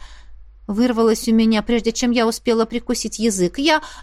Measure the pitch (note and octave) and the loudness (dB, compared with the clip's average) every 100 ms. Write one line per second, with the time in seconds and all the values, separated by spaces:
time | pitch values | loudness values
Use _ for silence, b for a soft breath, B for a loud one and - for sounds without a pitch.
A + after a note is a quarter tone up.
0 | b b b b - - - G3+ B3+ A3+ | b b b b -20 -16 -6 0 2 2
1 | A3+ A3+ - A3+ A3 A3 G#3 A#3 A3 - | 2 2 2 2 4 2 0 0 0 -2
2 | B3 A#3+ A3+ A3+ - A3+ A3+ A#3 - A#3 | 0 2 0 0 0 0 0 -4 -4 -4
3 | A3+ - A3+ F#3+ F3 C4+ D4 D#4 B B | -6 -2 -2 0 -2 0 0 0 B B